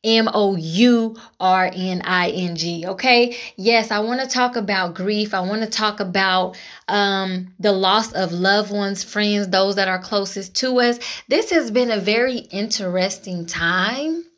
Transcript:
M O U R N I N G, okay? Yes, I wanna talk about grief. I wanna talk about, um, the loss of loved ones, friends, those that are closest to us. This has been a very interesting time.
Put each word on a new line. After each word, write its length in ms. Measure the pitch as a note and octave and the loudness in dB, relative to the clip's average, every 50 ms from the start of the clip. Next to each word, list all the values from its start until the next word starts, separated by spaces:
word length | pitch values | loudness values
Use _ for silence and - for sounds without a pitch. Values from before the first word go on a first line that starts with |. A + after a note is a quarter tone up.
| - | 2
M 260 | A3 A3+ A3+ A3 A3+ | 2 2 4 2 2
O 240 | - G#3+ G#3 G3 G3 | 2 2 2 2 2
U 600 | F3 D#3+ D#3+ D#3+ F#3 A#3+ B3 A#3+ A#3 A3+ A3+ A3+ - - - _ _ | -2 -4 -2 2 4 6 6 6 4 2 -2 -6 -10 -20 -20 _ _
R 320 | F#3 F#3 F#3 F#3 F#3 F#3 F#3 | 2 4 4 4 2 0 -2
N 300 | F#3 F#3 F#3 F3+ F3+ - | -4 -4 -2 -4 -4 -2
I 240 | - F#3 F3+ F3 F3 | 0 0 2 2 0
N 260 | - F#3 F3+ F3 E3+ | 0 -2 -4 -4 -4
G, 300 | D#3 D#3+ E3+ E3+ E3+ E3 | -4 -4 -4 -4 -4 -6
okay? 500 | F#3 F#3+ - - C4 A#3+ A#3+ A#3+ A#3+ A#3+ - - - - | -6 -6 -2 2 4 6 6 4 2 0 -10 -14 -14 -12
Yes, 340 | - F#3+ A3+ A#3 A3+ A3 A3 | -2 0 2 2 2 2 0
I 80 | G#3+ | -2
wanna 300 | G#3 G#3+ A3+ B3 B3+ C4+ | -2 0 -2 -2 -4 -4
talk 280 | C4 - B3+ B3 B3 B3 | -2 0 0 0 0 0
about 380 | A#3+ G#3 F#3+ G3+ F#3+ F#3 F3 E3+ | -2 -2 0 0 0 0 -2 -4
grief. 400 | - F3+ G3+ G#3+ G#3 G#3+ G#3 G3+ | -4 -4 -2 0 0 -2 -2 -2
I 60 | F#3+ | -4
wanna 260 | F3+ F#3 G#3 A3 A3+ | -2 -2 -2 -4 -4
talk 360 | G#3+ - - G#3+ G#3+ G#3 G#3+ | -4 -4 -2 -2 -2 -2 -2
about, 540 | G3+ F3+ F3+ G3 F#3+ F#3 F#3 F#3 F#3 F#3 - - - - - - _ | -6 -2 0 0 2 4 4 2 0 0 -6 -12 -18 -20 -20 -16 _
um, 600 | - G3+ G3+ G3+ G3+ G3 G3 F#3+ F#3+ F#3 F#3 F3+ F#3 _ - | -2 0 2 2 2 2 0 -2 -2 -4 -6 -6 -10 _ -2
the 120 | F#3 G#3 | 0 2
loss 400 | G3+ F#3+ F#3 F#3 G3 A3 A3 A3+ - | 2 4 4 4 4 2 2 0 -2
of 180 | F3 F#3+ E3+ | -2 -2 -2
loved 400 | E3+ F3 F#3 F#3+ G3+ G#3 G#3 F#3+ | -2 0 2 2 2 2 0 -2
ones, 320 | G3+ G#3 G3+ G3 G3+ G3 - | -2 -2 -2 -2 -4 -6 -8
friends, 440 | - - G#3 G#3 G#3 G#3 G3+ G3+ | -6 -2 -2 0 2 0 0 0
those 280 | F#3 F#3 F#3+ F#3+ G3 G3 | 0 2 2 2 2 2
that 120 | G3 G3 | 0 0
are 120 | F#3+ F#3 F#3 | 0 -2 -4
closest 540 | F#3 - G#3+ G3+ G3 G3 - G3+ F#3+ - - | -4 -2 -2 -2 -2 -2 -8 -10 -12 -6 -6
to 220 | - - B3+ B3+ B3 | -4 -2 0 2 2
us. 200 | A#3+ A#3+ A#3+ A#3+ - - - - - - | 2 2 0 -2 -6 -12 -12 -14 -4 0
This 200 | C#4 F4+ A4+ - | 0 0 2 2
has 220 | F4 D#4+ C4+ A3+ | 0 0 0 2
been 180 | G#3 B3 B3 A#3 | 0 0 2 2
a 100 | A3 G3+ | 0 0
very 380 | F3+ G#3 G#3 A#3 B3 C4 B3 | 0 0 2 2 2 0 -2
interesting 1080 | A#3+ - - - G3 G#3 - - - G3+ F3+ F3 F#3 F3+ G3 F#3+ - - F#3+ F3+ F3 E3+ | -6 -8 -8 -6 -6 -4 -4 -4 -4 -4 -2 0 0 0 -2 -4 -8 -10 -8 -8 -8 -8
time. 760 | E3 - - E3+ E3 F3+ F#3 F#3 G#3+ B3 C4+ D4 D#4+ D#4+ E4+ E4+ _ _ | -8 -4 -2 0 0 2 2 0 0 -2 -2 -4 -4 -4 -6 -8 _ _